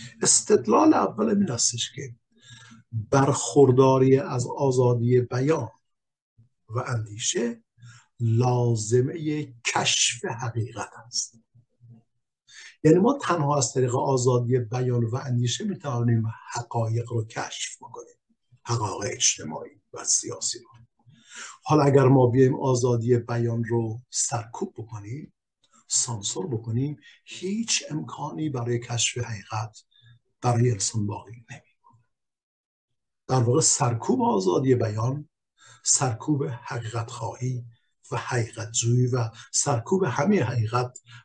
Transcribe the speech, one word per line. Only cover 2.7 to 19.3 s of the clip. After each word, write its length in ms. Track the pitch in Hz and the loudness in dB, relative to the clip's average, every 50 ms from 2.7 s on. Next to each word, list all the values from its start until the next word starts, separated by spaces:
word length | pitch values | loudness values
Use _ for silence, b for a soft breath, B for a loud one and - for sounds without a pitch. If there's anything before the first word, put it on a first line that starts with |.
| B B B - | B B B -8
برخورداری 1300 | - 110 101 - - 139 135 143 135 - - - - 147 139 127 123 127 135 131 131 131 131 131 135 135 | -8 -8 -4 0 2 2 4 4 2 -2 -2 2 6 8 8 8 8 8 8 6 6 6 6 6 6 4
از 280 | - - 131 123 - | 2 0 -4 -4 -4
آزادی 760 | - - - 143 135 123 127 127 123 123 117 117 120 123 123 | -4 -4 0 0 2 4 4 4 4 2 2 2 2 4 2
بیان 480 | 120 - 131 127 131 147 160 151 123 104 - _ _ _ _ _ _ _ _ _ _ _ _ _ _ _ _ _ _ - | 2 0 -2 -2 0 0 0 0 -2 -8 -12 _ _ _ _ _ _ _ _ _ _ _ _ _ _ _ _ _ _ -8
و 100 | 110 117 - | -6 -6 -4
اندیشه 760 | - 123 113 107 104 104 107 - - - 185 240 240 233 - _ _ _ b b b b b b b b - | -4 -4 -4 -6 -6 -10 -6 -4 -4 -2 -2 -2 -4 -6 -8 _ _ _ b b b b b b b b -4
لازمه 1300 | 120 113 113 117 127 127 123 123 120 120 117 107 104 104 123 123 127 147 - 165 151 151 151 151 139 120 - - - | -2 0 2 2 2 2 2 2 2 0 0 -2 -2 2 2 2 2 0 -4 -6 -4 -4 -4 -4 -6 -8 -10 -10 -8
کشف 580 | - - 175 - - - - - - - - - | -4 -2 -2 0 0 0 2 0 0 -2 -4 -6
حقیقت 680 | - - 117 - 120 - 117 104 - - - - - - - - | -8 -6 -6 -6 -6 -4 -6 -6 -6 -8 -12 -14 -14 -14 -20 -16
است. 280 | - - - - - _ - _ _ _ 120 _ _ _ _ 120 117 117 - _ _ _ _ _ _ _ _ _ B B B B B B B - | -10 -8 -8 -8 -8 _ -20 _ _ _ _ _ _ _ _ _ -20 -20 -20 _ _ _ _ _ _ _ _ _ B B B B B B B 6
یعنی 140 | - 185 180 | 6 6 8
ما 200 | 196 247 285 - | 6 4 2 0
تنها 360 | - - 175 170 143 143 147 143 | 0 -2 0 0 2 2 2 2
از 140 | - - | 0 0
طریق 220 | - 135 127 120 117 | 0 0 0 0 0
آزادی 640 | 135 147 143 135 127 120 127 127 123 120 117 127 127 | 0 0 2 2 2 4 4 2 2 2 2 0 0
بیان 460 | 113 107 123 127 127 123 123 120 117 | 0 -2 -4 -4 -2 0 0 0 0
و 120 | 107 120 | 0 -2
اندیشه 480 | 135 143 131 123 120 123 120 - - 214 | -4 -4 -2 -2 0 0 -2 -2 -4 -4
می‌توانیم 580 | 214 180 - - 143 123 120 120 120 117 113 110 113 110 - - - | -6 -6 -6 -6 -6 -2 0 2 2 2 2 0 -2 -6 -10 -12 -10
حقایق 600 | - 123 120 - - 120 113 110 110 117 - - | -8 -8 -8 -4 -4 -4 -2 -2 -2 -4 -4 -4
رو 120 | 117 113 110 | -4 -6 -6
کشف 520 | - - 139 - - - - - - - | -6 -8 -8 -8 -8 -8 -10 -10 -12 -12
بکنیم، 400 | - - - - 120 117 - _ _ _ _ _ _ _ _ _ _ - | -16 -20 -18 -18 -18 -18 -18 _ _ _ _ _ _ _ _ _ _ -6
حقایق 480 | - 120 120 110 98 90 - - - - | -4 -4 -2 -2 -4 -6 -6 -6 -6 -4
اجتماعی 680 | - - - | 0 0 0